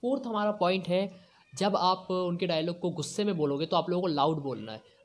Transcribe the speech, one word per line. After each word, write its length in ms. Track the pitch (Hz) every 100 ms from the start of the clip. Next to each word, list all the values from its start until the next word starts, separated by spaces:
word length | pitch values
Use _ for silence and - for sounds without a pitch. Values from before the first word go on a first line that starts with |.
फोर्थ 200 | 240 269 240
हमारा 260 | 214 208
पॉइंट 360 | 208 180 190 170
है, 420 | 180 196 - - _ _
जब 220 | - 196 196
आप 340 | 180 185 -
उनके 360 | 185 180 175 180
डायलॉग 340 | 160 170 175
को 100 | 180
गुस्से 340 | 151 143 -
में 120 | 208 170
बोलोगे, 300 | 147 139 160
तो 100 | 175
आप 140 | 165
लोगों 100 | 175
को 60 | 180
लाउड 360 | 143 151 156
बोलना 300 | 139 113 110
है। 100 | 110 - _